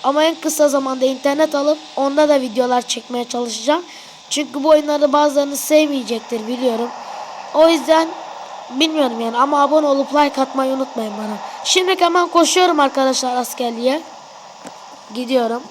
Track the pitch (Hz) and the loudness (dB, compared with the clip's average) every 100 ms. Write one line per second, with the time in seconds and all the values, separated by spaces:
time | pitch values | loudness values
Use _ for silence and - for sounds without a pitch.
0 | 247 285 311 320 311 302 294 277 269 262 | 0 2 0 0 -4 2 2 2 -2 0
1 | 262 262 277 285 311 294 294 302 - - | -2 0 -2 0 0 0 0 -2 -4 -4
2 | 277 285 302 285 254 214 247 247 240 - | -2 2 4 4 2 -2 0 0 -2 -10
3 | - 247 240 240 240 214 226 311 349 - | -8 -8 -6 -6 -6 -6 0 0 -2 -18
4 | - - - - 277 262 285 302 294 294 | -20 -20 -8 -6 -4 -4 4 4 4 0
5 | 285 285 294 285 285 285 - 302 311 277 | 2 4 2 2 -2 -4 2 4 4 0
6 | 220 226 - 233 214 247 254 226 240 - | -4 -6 -6 -8 -6 -2 -2 -2 -4 -8
7 | - - - - - 285 320 330 254 320 | -14 -14 -14 -14 -6 4 6 6 4 2
8 | 330 370 - - - - - 254 320 311 | 2 -6 -14 -14 -14 -16 -12 -2 0 2
9 | 269 226 226 233 269 294 285 311 294 277 | 0 0 -4 0 0 2 4 4 2 0
10 | 269 285 294 277 262 269 262 262 262 - | 2 2 2 2 -4 -2 -2 -2 -4 -6
11 | 214 208 214 208 - - - 370 370 370 | -8 -8 -8 -8 -10 -10 -2 0 2 2
12 | 349 349 349 339 330 - 359 320 277 269 | 2 2 2 2 4 4 4 4 2 2
13 | 262 262 254 247 240 - 240 233 247 285 | 0 0 -2 -4 -4 -4 -6 -2 -2 -2
14 | 330 - - - - - - - - - | -6 -18 -20 -20 -20 -20 -20 -20 -20 -20
15 | - 220 247 254 226 233 302 | -14 -10 -2 0 0 -4 -8